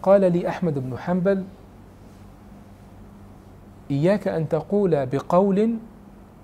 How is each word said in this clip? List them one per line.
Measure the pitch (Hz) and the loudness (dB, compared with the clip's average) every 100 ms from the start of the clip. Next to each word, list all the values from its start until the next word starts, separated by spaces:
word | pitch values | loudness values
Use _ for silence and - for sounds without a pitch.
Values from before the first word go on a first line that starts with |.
"قال | 190 202 185 | 4 4 4
لي | 175 180 | 2 -2
أحمد | - 175 139 127 | -2 -2 -2 -6
بن | 120 | -8
حنبل: | - 180 180 196 185 - - - - - - - - - - - - - - - - - - - - - - - - | -4 -2 0 -2 -4 -16 -20 -20 -20 -20 -20 -20 -20 -20 -20 -20 -20 -20 -20 -20 -20 -20 -20 -20 -20 -20 -20 -16 -6
'إياك | 143 170 202 196 | 0 2 0 -2
أن | 165 151 | -4 -2
تقول | 160 - 202 196 151 131 | -4 -2 0 2 0 0
بقول | 139 - 175 202 190 226 226 - - - - - - | -4 0 2 2 2 0 -2 -8 -20 -20 -20 -20 -20